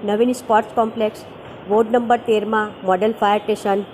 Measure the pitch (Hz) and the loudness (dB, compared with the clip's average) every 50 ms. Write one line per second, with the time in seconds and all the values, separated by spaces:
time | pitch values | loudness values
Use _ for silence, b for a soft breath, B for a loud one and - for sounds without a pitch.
0 | - 202 202 208 233 247 254 240 - - 226 214 220 220 - - 226 226 220 226 | -2 -2 2 2 2 2 2 -2 0 2 2 2 2 2 0 0 0 0 0 -2
1 | 220 214 214 - - - - - - - - - - 185 202 214 226 214 226 247 | -4 -4 -4 -6 -18 -18 -18 -18 -18 -18 -18 -16 -4 0 2 2 2 4 2 0
2 | 240 226 240 240 233 - 220 214 208 208 220 214 214 208 - - - 185 185 180 | 2 2 0 0 2 2 0 0 2 0 0 0 0 -2 -6 -8 0 0 2 2
3 | 196 220 226 220 - 202 202 214 208 220 214 202 - 208 196 202 202 - | 2 0 0 2 2 2 2 2 0 -2 -4 -2 0 -2 0 0 -2 -6